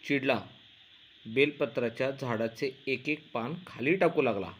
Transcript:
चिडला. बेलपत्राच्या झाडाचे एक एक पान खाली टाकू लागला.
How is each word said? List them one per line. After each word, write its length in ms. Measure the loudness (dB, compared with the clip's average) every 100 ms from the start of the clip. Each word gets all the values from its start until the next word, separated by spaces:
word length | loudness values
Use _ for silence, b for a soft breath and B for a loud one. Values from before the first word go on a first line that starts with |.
| 2
चिडला. 380 | 2 2 0 -2 -18 -20 -20 -20 -20 -20 -18 -2
बेलपत्राच्या 840 | 4 4 2 -2 0 -2 -2 -4
झाडाचे 600 | -2 -4 0 -2 -2 -6 -4 -4
एक 220 | -4 -2
एक 220 | -6 -4
पान 220 | -6 -4 -6 -12
खाली 280 | -4 0
टाकू 260 | 4 4 4
लागला. 300 | 2 0 -4